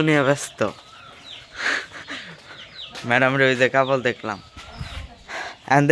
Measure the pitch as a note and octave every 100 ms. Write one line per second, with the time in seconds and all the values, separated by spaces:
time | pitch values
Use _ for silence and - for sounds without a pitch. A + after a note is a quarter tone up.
0 | D#3 D3+ C3+ C#3+ - - G#2 - - -
1 | - - - - - - - - - -
2 | - - F3 E3 - - - - - -
3 | A#2 B2 C3 C3+ C3 B2+ B2+ C3+ C3 C3+
4 | A#2+ G#2 A2 F2+ - - - - - -
5 | - - - - - - - C#3 C#3+